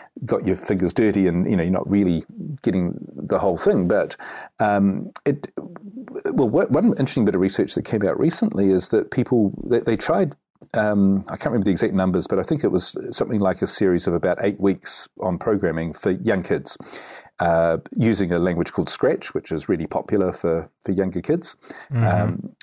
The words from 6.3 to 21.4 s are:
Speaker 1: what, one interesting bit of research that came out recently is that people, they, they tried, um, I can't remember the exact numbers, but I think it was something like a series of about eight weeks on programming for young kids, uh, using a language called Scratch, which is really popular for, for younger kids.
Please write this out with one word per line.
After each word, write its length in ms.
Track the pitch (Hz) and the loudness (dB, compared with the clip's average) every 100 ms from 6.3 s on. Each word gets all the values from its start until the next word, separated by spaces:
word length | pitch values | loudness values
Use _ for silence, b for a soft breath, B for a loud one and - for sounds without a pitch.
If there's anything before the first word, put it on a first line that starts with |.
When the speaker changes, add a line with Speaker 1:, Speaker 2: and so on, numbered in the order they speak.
| - 120 | 0 2
Speaker 1:
what, 220 | 143 208 | 2 2
one 160 | 139 220 | 4 2
interesting 340 | - 131 - 104 | 2 0 0 2
bit 100 | 87 | 2
of 60 | |
research 340 | 95 - 98 - | 2 2 -2 -2
that 80 | |
came 220 | - 110 98 | -2 0 0
out 120 | - | 2
recently 520 | 165 - 220 143 98 | 0 2 -2 2 4
is 200 | 95 - | 4 2
that 220 | 110 - | 0 0
people, 400 | - 123 120 101 - - | -2 2 2 2 0 0
they, 160 | 117 | 0
they 160 | - 113 | 2 -2
tried, 400 | - 180 170 - _ _ - | 0 0 0 -2 _ _ -8
um, 520 | 113 107 104 98 98 - | -2 0 4 4 2 -2
I 80 | 92 | -6
can't 120 | 147 | -2
remember 180 | 117 98 | 0 2
the 60 | |
exact 220 | 87 113 | 2 2
numbers, 340 | 95 92 90 - | 2 2 0 0
but 120 | 95 | -2
I 40 | |
think 200 | 92 151 | 0 0
it 80 | - | 2
was 240 | 90 - - - | 0 -2 -6 -6
something 300 | - 160 107 | -4 -2 0
like 200 | 95 90 | 0 0
a 60 | 92 | -2
series 400 | - 98 87 95 | 2 2 2 2
of 60 | |
about 240 | 85 90 87 | 0 0 0
eight 200 | 101 - | -2 0
weeks 480 | 98 90 - - - - | 0 0 -2 -6 -6 -6
on 180 | 95 87 | -4 -2
programming 540 | - 104 90 80 82 | 0 0 0 -2 -4
for 200 | - 101 | -4 -2
young 320 | 92 95 98 | 0 0 0
kids, 340 | 85 73 - - B B B B B - | 0 -2 -2 -10 B B B B B -4
uh, 380 | 87 82 85 80 - | 0 2 2 0 -4
using 400 | - 113 101 92 | 0 2 2 2
a 80 | 87 | 2
language 320 | 90 85 85 | 0 0 -2
called 160 | - 82 | -2 -4
Scratch, 460 | - 123 - - | 0 0 0 -4
which 180 | - - | -8 -6
is 160 | 82 - | -6 -2
really 200 | 87 80 | -2 -2
popular 440 | - - 104 92 | -6 -2 0 0
for, 380 | - 85 82 80 _ - | 0 -2 -2 -4 _ -4
for 80 | |
younger 260 | 95 92 87 | -2 0 -2
kids. 380 | - 165 | -2 -2